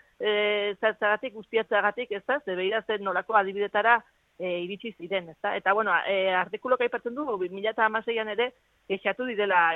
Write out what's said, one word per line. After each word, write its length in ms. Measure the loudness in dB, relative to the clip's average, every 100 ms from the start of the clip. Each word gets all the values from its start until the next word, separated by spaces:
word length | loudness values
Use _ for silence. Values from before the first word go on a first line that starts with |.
| _ -4
e, 560 | 0 2 2 0 -2 0
zertzagatik, 560 | -2 0 0 0 -4 -12
ustiatzeagatik, 760 | -4 -2 2 2 2 0 -6
ez 120 | -6 -2
da? 140 | -2
Ze 140 | -2
begira 280 | -2 -2 -2
zen 220 | -2 -4
nolako 320 | -2 -2 2 2
adibidetara, 600 | 2 0 -2 2 4 4 0 _ _ -8
e, 220 | -4 -4
iritsi 300 | -6 -8 -12
ziren, 360 | -12 -6 -6 -6
ez 60 | -8
da? 120 | -6 -2
Eta, 160 | 2
bueno, 200 | 2 2 0 2
e, 260 | 0 2
artikuluak 520 | 0 -2 -4 0 2 2
aipatzen 280 | -2 -6
du, 120 | -6 -4 -4
bi 100 | -4
mila 220 | -4 -4
eta 120 | 0 0
hamaseian 440 | 0 -2 -4 -2
ere, 180 | -2 -2 -4 _ _ -8
kexatu 400 | -4 -2 -4 -4
direla 480 | -2 2 4 4